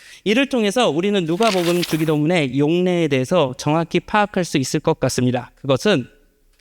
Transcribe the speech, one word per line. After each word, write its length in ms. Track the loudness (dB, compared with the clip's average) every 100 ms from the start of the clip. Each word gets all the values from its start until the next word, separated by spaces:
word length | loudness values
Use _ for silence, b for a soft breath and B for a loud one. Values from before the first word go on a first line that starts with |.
| B B
이를 240 | 0 0 2
통해서 400 | 0 0 2 0
우리는 340 | 0 0 0 0
누가복음 560 | 0 0 2 0 0
주기도문의 760 | 0 -2 0 0 0 0 0 0
용례에 480 | 2 2 2 0 0
대해서 480 | 0 0 0 0 -2
정확히 420 | -2 -2 0 -4
파악할 420 | -2 0 0 -2 -2
수 120 | -2
있을 220 | -2 -2
것 180 | -2 -2
같습니다. 520 | -2 0 0 -2 -6 _
그것은 520 | -2 0 2 0 -2 _ _ _ _ _